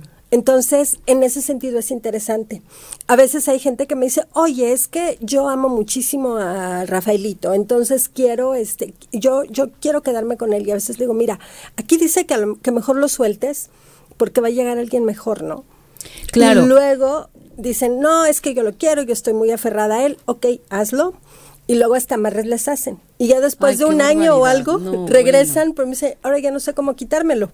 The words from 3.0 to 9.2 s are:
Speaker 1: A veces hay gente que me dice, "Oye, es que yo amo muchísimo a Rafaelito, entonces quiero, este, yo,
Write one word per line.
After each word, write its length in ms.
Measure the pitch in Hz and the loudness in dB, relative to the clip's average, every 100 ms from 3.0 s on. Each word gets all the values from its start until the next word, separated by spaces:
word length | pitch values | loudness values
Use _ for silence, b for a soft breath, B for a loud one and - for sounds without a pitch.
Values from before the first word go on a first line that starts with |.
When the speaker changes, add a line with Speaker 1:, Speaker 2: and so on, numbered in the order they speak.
| - | 0
Speaker 1:
A 80 | |
veces 340 | 247 262 302 - | 4 4 4 0
hay 120 | 262 | 0
gente 260 | 277 240 277 | 0 -4 -4
que 80 | |
me 120 | 277 254 | -2 -2
dice, 160 | 302 - | -2 -4
"Oye, 400 | 294 330 254 240 | 0 0 2 0
es 160 | 247 - | 0 -2
que 300 | 330 349 269 | -4 -4 -6
yo 280 | 220 277 277 | -2 -2 0
amo 200 | 269 262 | 0 -2
muchísimo 680 | 240 214 269 247 285 262 226 | -2 -4 -4 -4 -4 -4 -4
a 480 | 185 190 180 180 | -4 -4 -6 -6
Rafaelito, 680 | 185 185 185 208 208 190 - | -4 -4 0 -2 -2 -6 -2
entonces 540 | 196 208 240 240 262 - | -2 0 0 0 0 -2
quiero, 420 | - 247 233 254 | 0 0 0 -2
este, 400 | 262 214 - - - - | -2 -4 -8 -10 -14 -10
yo, 320 | 226 | -2